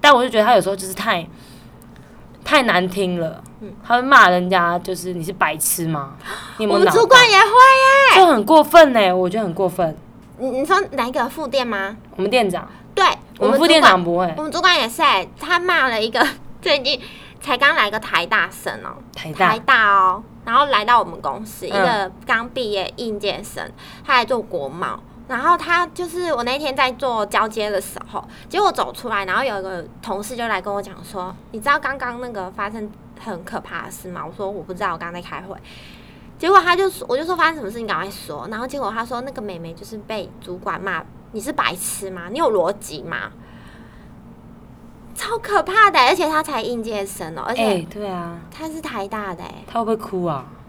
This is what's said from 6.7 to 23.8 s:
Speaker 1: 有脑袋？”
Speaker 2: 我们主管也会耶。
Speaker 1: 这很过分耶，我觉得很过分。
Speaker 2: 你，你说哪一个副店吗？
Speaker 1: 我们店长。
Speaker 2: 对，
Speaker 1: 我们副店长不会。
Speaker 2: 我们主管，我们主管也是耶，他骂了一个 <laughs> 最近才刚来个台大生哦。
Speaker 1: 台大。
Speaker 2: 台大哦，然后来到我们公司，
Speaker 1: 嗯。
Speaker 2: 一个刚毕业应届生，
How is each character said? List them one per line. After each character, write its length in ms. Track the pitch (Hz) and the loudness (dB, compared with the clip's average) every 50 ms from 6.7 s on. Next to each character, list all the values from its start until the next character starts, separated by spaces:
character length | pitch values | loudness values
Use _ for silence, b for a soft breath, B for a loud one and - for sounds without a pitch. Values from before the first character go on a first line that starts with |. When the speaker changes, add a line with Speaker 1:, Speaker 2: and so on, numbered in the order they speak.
| - | 4
Speaker 1:
有 60 | 403 | 4
脑 60 | 403 | 4
袋？” 60 | - | 6
Speaker 2:
我 40 | - | 6
们 80 | 440 480 | 4 6
主 40 | - | 10
管 220 | 508 494 508 453 | 10 10 10 10
也 80 | 415 381 | 8 6
会 80 | 440 | 6
耶。 720 | 415 415 494 508 539 539 523 539 539 539 554 554 508 415 | 8 10 10 10 10 10 8 6 6 6 8 8 8 8
Speaker 1:
这 100 | 392 381 | 8 8
很 180 | 349 294 226 202 | 8 6 4 4
过 200 | 208 320 311 294 | 6 6 6 6
分 280 | 302 - 349 320 285 254 | 8 10 10 10 10 8
耶， 180 | 226 202 185 180 | 4 4 4 4
我 160 | 185 185 180 | 2 0 0
觉 80 | 180 226 | 0 -2
得 60 | 214 | -4
很 100 | 185 165 | -4 -2
过 160 | 185 196 180 | -2 -2 -2
分。 260 | 170 - 180 160 151 - - - - - - - - - | 0 -2 -2 -2 -4 -8 -16 -20 -20 -20 -20 -20 -14 -8
Speaker 2:
你， 100 | 233 262 | -6 -4
你 160 | 240 262 277 | -2 -4 0
说 160 | - 392 381 392 - - | 2 2 0 0 -2 -4
哪 140 | - 233 240 | -4 -4 -4
一 40 | |
个 180 | 254 294 240 262 | -2 -4 -4 -4
副 180 | - 311 311 262 | -4 -8 -8 -4
店 180 | 226 277 254 | -2 -4 -2
吗？ 300 | 240 220 196 190 196 220 - - - - | -2 -4 -4 -4 -6 -8 -12 -18 -18 -6
Speaker 1:
我 60 | - | -4
们 80 | 185 202 | -2 0
店 200 | 202 254 220 196 | 2 2 2 2
长。 180 | 175 165 151 - B B B B - | -2 -4 -6 -10 B B B B 0
Speaker 2:
对， 100 | - - - - - - - - - | 2 2 2 2 0 -10 -20 -6 0
Speaker 1:
我 100 | 202 208 | 2 2
们 100 | 233 277 | 4 4
副 100 | 320 339 | 6 6
店 140 | 330 311 | 6 8
长 220 | - 254 190 185 175 | 8 8 6 6 2
不 140 | 170 170 175 | 0 0 0
会。 80 | 185 | 0
Speaker 2:
我 0 | |
们 100 | 175 160 | -2 -2
主 0 | |
管， 0 | 285 | -6
我 60 | 302 | -8
们 80 | 311 | -6
主 100 | 247 339 | -4 2
管 140 | 359 370 349 320 | 2 4 4 4
也 120 | 240 226 | 0 -2
是 120 | 240 - 320 | -2 0 2
耶， 260 | 294 - 196 175 185 - - | 2 2 2 0 -4 -12 -14
他 200 | - 302 359 349 | -6 -2 -2 -2
骂 280 | 349 359 349 330 269 262 | 0 0 2 2 2 2
了 160 | 233 220 214 | 0 -2 -4
一 60 | 226 | -2
个 160 | - 240 220 190 - - | 2 2 2 2 0 -8
<laughs> 160 | - - - - | -16 -18 -18 -8
最 220 | - 359 302 294 | -2 -2 -2 0
近 180 | 247 269 302 - B B B B B B B B | 0 -2 -4 -4 B B B B B B B B
才 160 | - 277 262 | -6 -4 0
刚 200 | 247 285 285 220 | 2 4 2 4
来 140 | 311 220 208 | 2 0 0
个 100 | 202 220 | -2 -6
台 260 | 214 - - 165 170 | -8 -2 -2 -2 -2
大 240 | 180 226 208 170 185 | 0 0 0 0 -2
生 240 | - - - 185 104 110 92 | -6 -10 -10 -10 -10 -8 -12
哦。 140 | 67 62 - - - - | -14 -14 -16 -18 -18 -16
Speaker 1:
台 160 | - - 160 | -14 -12 -12
大。 200 | 151 - 190 180 | -2 2 2 2
Speaker 2:
台 80 | - 226 | 2 0
大 340 | 156 - 269 233 220 202 202 | 2 2 2 4 4 4 4
哦， 300 | 196 190 185 185 202 - - - - - | 4 4 2 0 -4 -8 -16 -20 -16 -8
然 120 | 233 226 | 0 2
后 100 | 269 226 | 2 2
来 180 | 233 220 208 208 | 2 2 -2 2
到 160 | 220 240 233 | 4 2 2
我 60 | 196 | 2
们 160 | 165 165 - | 0 -8 -8
公 240 | - 147 131 - 220 | -6 -6 -6 -6 -12
司， 220 | 214 - - 185 165 | -14 -14 -14 -10 -6
Speaker 1:
嗯。 20 | |
Speaker 2:
一 20 | |
个 400 | - 202 196 - 233 208 196 185 185 - - | -2 0 0 0 0 0 -2 -6 -8 -14 -4
刚 240 | - 247 226 233 247 | -2 -2 -2 -2 -6
毕 220 | - 269 247 214 | -6 -6 -6 -4
业 200 | 208 196 185 - - - | -4 -4 -4 -6 -8 -10
应 220 | 240 226 214 208 | -8 -8 -8 -6
届 220 | 202 202 160 143 208 | -6 -6 -6 -6 -10
生， 280 | - - - 82 - - B | -14 -12 -12 -12 -12 -14 B